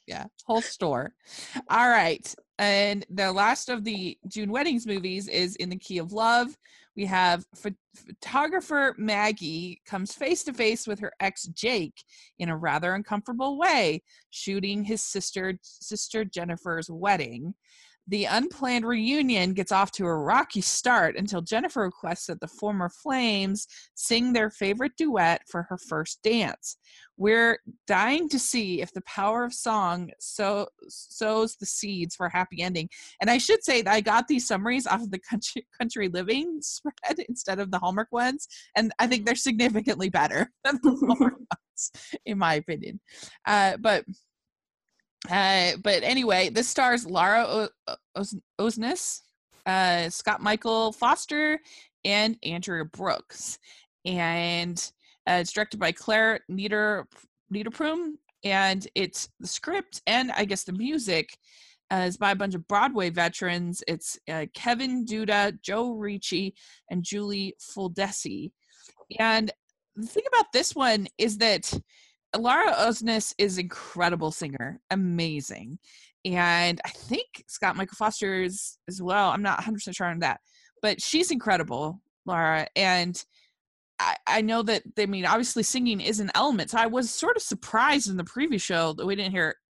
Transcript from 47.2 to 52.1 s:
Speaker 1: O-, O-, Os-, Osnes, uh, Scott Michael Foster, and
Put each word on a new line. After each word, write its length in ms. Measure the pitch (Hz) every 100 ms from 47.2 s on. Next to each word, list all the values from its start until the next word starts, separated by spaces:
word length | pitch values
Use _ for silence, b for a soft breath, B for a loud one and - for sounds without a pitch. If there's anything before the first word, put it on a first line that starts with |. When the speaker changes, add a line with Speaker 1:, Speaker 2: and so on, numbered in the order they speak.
| 185 226 165
Speaker 1:
O-, 220 | 214 214 - -
O-, 60 | 64 _ 196
Os-, 200 | 202 196 - -
Osnes, 600 | 226 220 233 359 - - _ _ _ _ 190
uh, 420 | 185 185 175 170
Scott 300 | - - 214
Michael 520 | 208 214 233 220 220
Foster, 680 | 214 240 330 - 302 302 311 - B B _
and 320 | 196